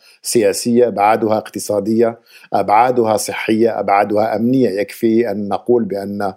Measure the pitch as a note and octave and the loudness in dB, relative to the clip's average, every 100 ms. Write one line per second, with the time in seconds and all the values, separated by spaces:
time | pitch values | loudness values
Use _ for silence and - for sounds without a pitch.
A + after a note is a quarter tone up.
0 | _ _ - B2 G2+ F#2+ B2 A#2 A#2+ G2+ | _ _ -2 0 2 0 0 2 2 2
1 | G#2 A2+ A2 G#2+ - G#2 - G#2 G2+ A2 | 2 2 0 -2 -4 -12 -4 -4 0 0
2 | A2+ A#2+ _ - - G#2+ G2 G#2 B2+ B2 | 0 -2 _ -20 -6 -4 2 4 4 2
3 | A2 G#2+ - - - A2+ A2+ G#2+ G2 G2+ | 2 0 -2 -6 -2 0 0 0 0 2
4 | G#2 G#2 A2 G#2+ A#2 C3 A#2 F#2+ G2+ - | 2 0 0 0 0 2 0 0 -6 -2
5 | A#2 A2 A#2 G2+ G2+ F#2+ - B2 G#2 G2 | 0 2 0 -4 -4 -6 0 0 0 -6
6 | G2+ G2+ G2+ | -6 -6 -6